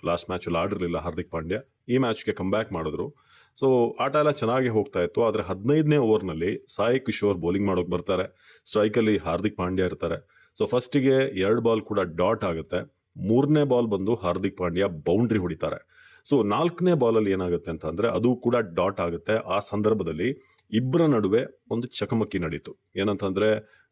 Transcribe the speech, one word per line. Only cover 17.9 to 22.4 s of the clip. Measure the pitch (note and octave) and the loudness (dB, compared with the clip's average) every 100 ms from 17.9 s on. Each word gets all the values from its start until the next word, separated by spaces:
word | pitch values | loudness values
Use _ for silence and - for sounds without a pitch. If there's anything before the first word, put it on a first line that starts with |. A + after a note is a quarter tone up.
| E2+ A#2 | -2 0
ಅದು | F#2 B2 B2 | 2 0 2
ಕೂಡ | A#2+ A#2+ | 0 0
ಡಾಟ್ | G2+ E2+ F#2 G2 | 0 -2 -2 -2
ಆಗುತ್ತೆ. | E2+ E2+ - | -4 -4 -2
ಆ | - - F#2+ | -2 0 -4
ಸಂದರ್ಭದಲ್ಲಿ | - G#2 G#2+ G#2+ E2+ D#2 A2+ C#3+ _ _ - | -2 0 2 2 -2 -2 -4 -4 _ _ -4
ಇಬ್ಬರ | G#3 B2+ E3 D#3 | -2 0 2 4
ನಡುವೆ | A#2+ F#2+ A2 C3+ - - | 2 2 0 0 -10 -8
ಒಂದು | A2+ A#2+ | -6 -6
ಚಕಮಕಿ | - G2+ A2+ G#2 | -6 -2 -2 -2
ನಡೀತು. | F#2 | -4